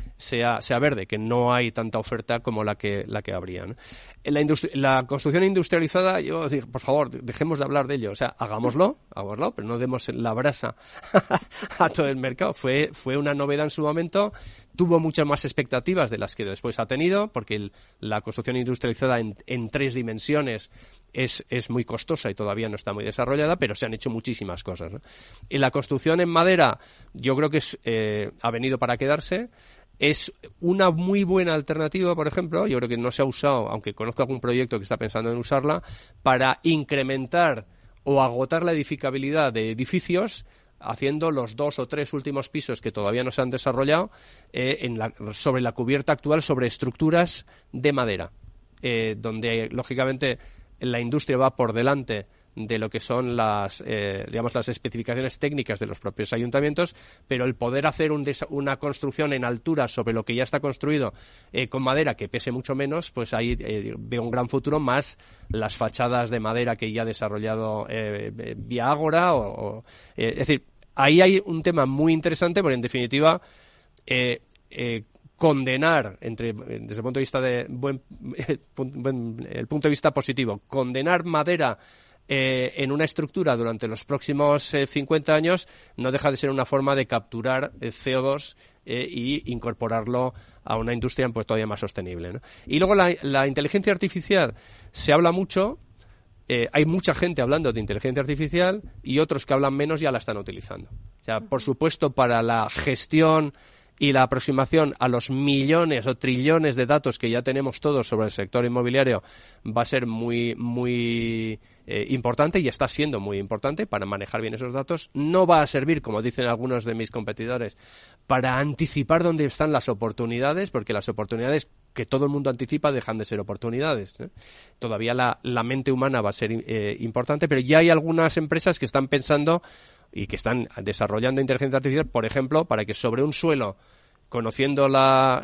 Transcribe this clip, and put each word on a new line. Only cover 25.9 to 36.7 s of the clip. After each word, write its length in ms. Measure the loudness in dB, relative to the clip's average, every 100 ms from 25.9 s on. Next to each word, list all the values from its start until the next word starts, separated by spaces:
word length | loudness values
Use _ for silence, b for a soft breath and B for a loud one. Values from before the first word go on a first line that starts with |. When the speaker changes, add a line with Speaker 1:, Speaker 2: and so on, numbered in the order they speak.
| 0 2 2
Speaker 1:
en 100 | 4
madera, 500 | 4 6 6 6 2 B B B
yo 220 | -4 0 2
creo 140 | 2
que 100 | 0
es, 200 | -2 -6 -2
eh, 460 | 0 0 -2 -4 -4
ha 100 | -4
venido 260 | -2 -2 0
para 200 | 0 0
quedarse. 520 | 0 0 -2 -4 -6 b b b b 0
Es 320 | 0 0 -4 -10 -20 -4
una 320 | 0 4 4
muy 320 | 2 2 2
buena 320 | 4 2 2 0
alternativa, 580 | -2 -2 -2 0 0
por 140 | 0 -2
ejemplo, 400 | -2 -2 0 0
yo 100 | 0
creo 120 | -2
que 80 | -2
no 120 | -2
se 120 | 0
ha 20 | 0
usado, 420 | 0 0 2 0
aunque 280 | -4 -6 -6
conozco 260 | -4 -2
algún 180 | -2 -2
proyecto 380 | 0 0 0 -2
que 60 |
está 140 | -4 -4
pensando 340 | -4 -4 -2
en 80 | -4
usarla, 420 | 0 0 2 -2 B B B -2
para 380 | 2 4 4 2
incrementar 1040 | 2